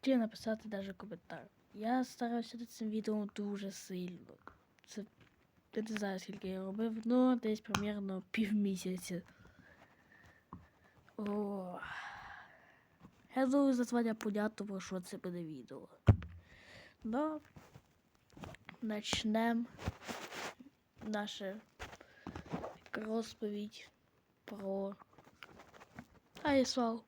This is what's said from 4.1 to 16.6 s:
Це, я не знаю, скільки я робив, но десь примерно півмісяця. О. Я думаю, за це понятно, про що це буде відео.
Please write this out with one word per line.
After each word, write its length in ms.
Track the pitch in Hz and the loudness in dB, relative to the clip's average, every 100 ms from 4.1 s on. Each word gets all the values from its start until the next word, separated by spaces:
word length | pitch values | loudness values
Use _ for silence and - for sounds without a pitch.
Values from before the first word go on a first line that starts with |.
| 175 - - - - _ _ - | -8 -16 -18 -18 -20 _ _ -14
Це, 180 | - 202 _ - _ _ _ _ | -10 -10 _ -20 _ _ _ _
я 80 | - | -4
не 140 | 220 214 | -2 -2
знаю, 220 | 202 190 | -2 -2
скільки 300 | - 196 190 | -6 -8 -4
я 160 | 190 | -4
робив, 380 | 190 202 226 220 | -4 0 -2 0
но 320 | 226 247 254 247 | 4 6 8 6
десь 240 | 220 214 | 4 0
примерно 640 | - 202 208 208 196 190 185 | 0 0 0 -2 -2 -4 -4
півмісяця. 920 | - 208 214 202 190 185 185 - 180 - - - - - - - - - - - - _ - - _ - _ - - | 0 4 4 4 2 -2 -4 -4 -6 -6 -20 -20 -20 -20 -20 -20 -20 -20 -20 -20 -20 _ -18 -18 _ -20 _ -20 -6
О. 600 | 208 202 208 202 185 180 - - - - - - - - - - _ _ - - - - | -2 0 0 -2 -4 -6 -8 -8 -8 -10 -14 -16 -18 -20 -20 -20 _ _ -20 -20 -6 2
Я 100 | 262 | 6
думаю, 280 | 277 277 | 8 8
за 100 | 247 | 6
це 300 | 240 240 226 | 4 4 2
понятно, 520 | 220 220 208 208 214 202 | 2 0 2 0 -2 -6
про 140 | 190 | -6
що 200 | 185 185 | -4 -6
це 160 | 180 185 | -6 -8
буде 220 | 185 175 | -6 -6
відео. 500 | 165 151 120 135 - - - - - - - - | -6 -8 -10 -12 -14 -2 8 8 8 -14 -20 -20